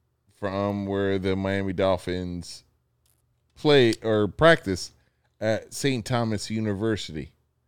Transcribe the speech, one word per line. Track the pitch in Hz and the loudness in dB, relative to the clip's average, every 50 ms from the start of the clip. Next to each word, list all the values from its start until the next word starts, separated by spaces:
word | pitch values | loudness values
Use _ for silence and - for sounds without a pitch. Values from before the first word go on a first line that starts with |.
| _ _ _ _ _ _ _ - | _ _ _ _ _ _ _ -8
from | 104 98 95 98 101 101 101 101 98 | -6 -4 -2 -2 -2 -2 -2 -2 -2
where | 98 98 98 98 98 95 95 | -2 -2 0 0 0 0 0
the | 92 95 95 | 0 0 0
Miami | 95 95 95 98 98 98 95 | 0 0 0 0 0 -2 -2
Dolphins | 92 92 95 95 92 90 - 90 90 90 90 90 87 87 85 - - - _ _ _ _ _ _ _ _ _ _ _ _ _ _ _ _ _ _ _ | -2 0 2 2 2 0 -2 -4 -4 -4 -4 -6 -8 -10 -10 -12 -16 -20 _ _ _ _ _ _ _ _ _ _ _ _ _ _ _ _ _ _ _
play | - - 151 147 139 123 113 107 - | -2 2 4 6 6 6 6 2 0
or | - 113 107 107 104 92 | 0 0 2 2 2 0
practice | - - 151 165 160 - - 95 92 - - - _ _ _ _ _ _ _ _ _ - | 2 4 6 6 6 4 2 -4 -4 -4 -6 -12 _ _ _ _ _ _ _ _ _ -4
at | 107 110 110 92 82 - | -2 -2 -2 -2 -4 -10
Saint | - - - 143 131 117 98 | -8 -4 -2 -2 -2 -2 -2
Thomas | - 127 120 117 113 110 101 - - | -2 0 0 0 0 -2 -2 -4 -4
University. | 110 110 110 107 101 95 110 113 107 92 - - 78 78 71 82 _ _ _ _ _ _ _ | -4 -2 -2 -2 -2 -2 0 0 -2 -2 -4 -8 -10 -10 -10 -12 _ _ _ _ _ _ _